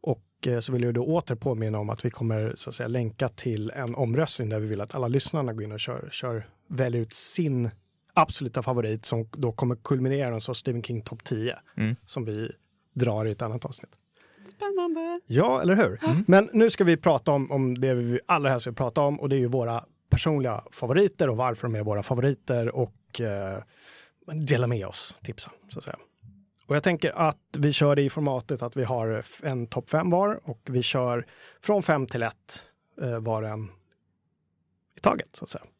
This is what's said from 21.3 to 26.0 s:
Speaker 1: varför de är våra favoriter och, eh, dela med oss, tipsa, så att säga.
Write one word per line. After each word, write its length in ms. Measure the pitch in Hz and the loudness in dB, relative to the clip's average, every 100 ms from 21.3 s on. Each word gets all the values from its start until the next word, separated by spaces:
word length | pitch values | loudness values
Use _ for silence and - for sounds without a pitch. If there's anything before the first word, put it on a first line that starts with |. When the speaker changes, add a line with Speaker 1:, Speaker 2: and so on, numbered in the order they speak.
| 113 | 2
Speaker 1:
varför 300 | 127 113 123 | 0 -2 -4
de 80 | 110 | -2
är 80 | |
våra 200 | 104 104 | 0 -2
favoriter 720 | - 123 135 139 - 120 117 131 | 0 2 2 0 0 0 0 0
och, 460 | 117 - _ - | -2 -4 _ -6
eh, 420 | 113 98 98 98 - _ - - - _ - 156 143 | -4 -4 -6 -8 -12 _ -20 -20 -20 _ -10 -4 2
dela 200 | 127 120 | 2 2
med 200 | 117 95 | 0 -4
oss, 280 | - - - | -10 -12 -12
tipsa, 280 | - - - - _ | -12 -10 -12 -14 _
så 80 | - | -14
att 40 | |
säga. 140 | - - | -12 -14